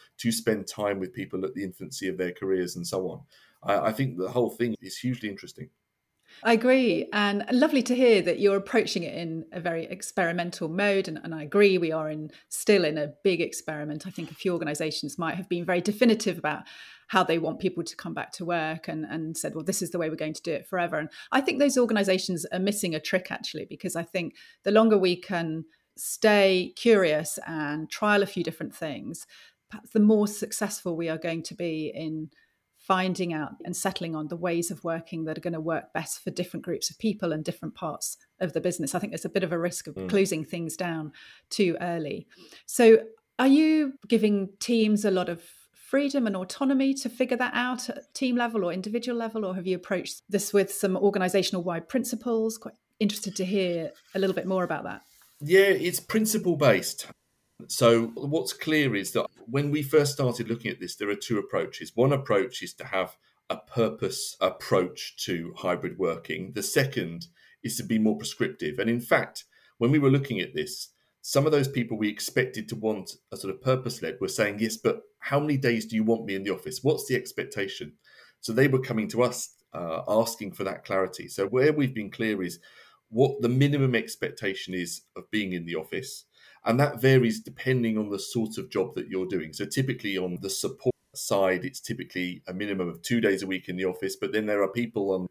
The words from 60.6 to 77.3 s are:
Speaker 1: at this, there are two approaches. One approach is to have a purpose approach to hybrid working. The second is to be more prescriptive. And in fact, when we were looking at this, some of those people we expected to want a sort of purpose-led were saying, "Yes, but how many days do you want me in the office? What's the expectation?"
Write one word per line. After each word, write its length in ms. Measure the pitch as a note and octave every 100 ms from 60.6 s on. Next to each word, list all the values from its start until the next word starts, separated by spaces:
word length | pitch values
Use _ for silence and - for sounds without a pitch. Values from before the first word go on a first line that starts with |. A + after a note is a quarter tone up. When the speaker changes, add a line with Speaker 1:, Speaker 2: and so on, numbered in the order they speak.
| G#2+
Speaker 1:
at 80 | -
this, 160 | F2+ -
there 140 | G#2
are 60 | G2+
two 220 | - G#2
approaches. 580 | - F#2+ D#2+ - - -
One 160 | C3+
approach 500 | C#3 C3+ G#2 F#2 -
is 120 | F2+ -
to 100 | -
have 300 | F#2+ F2+ - _ _ _
a 80 | -
purpose 800 | - B2 A2 - F#2+ - - -
approach 720 | F#2+ - - G2 F2+ - - - -
to 280 | F2 E2+ -
hybrid 400 | F#2 F2 F2 D#2+
working. 540 | F2 D#2+ - E2 F#2
The 100 | G#2
second 640 | G2+ C#3 C3+ A#2+ E2+ E2+ - _ _ _
is 140 | A2+ -
to 60 |
be 160 | G#2 A2
more 180 | A2 G#2
prescriptive. 640 | - - A#2 - D#2 D2+
And 100 | G#2+
in 100 | A#2+
fact, 460 | A#2 E3 - - - _ _ _
when 140 | A#2
we 80 | D3+
were 100 | C3+
looking 300 | C#3 C#3 G2+
at 140 | -
this, 360 | B2+ B2+ - - _ _ _
some 240 | - C#3 D3+
of 60 |
those 160 | C#3+ C3
people 300 | B2 A#2 G#2+
we 120 | G#2
expected 580 | G#2 - C3 B2+ G#2+ G#2+
to 60 | G#2+
want 420 | A2 G#2 F#2 - _
a 60 | -
sort 160 | G2
of 80 | -
purpose-led 560 | B2+ C3 A#2+ - E2 -
were 80 | F2+
saying, 320 | - G#2 G2+
"Yes, 180 | A2 A2
but 240 | A2+ - - _
how 200 | - C#3+
many 180 | D3+ C3+
days 280 | C3 A2+ A2
do 100 | A2
you 80 |
want 220 | A2 A2+ -
me 100 | G2
in 80 |
the 100 | G2
office? 300 | F2+ D#2 -
What's 240 | C3+ D#3 -
the 80 | B2
expectation?" 800 | -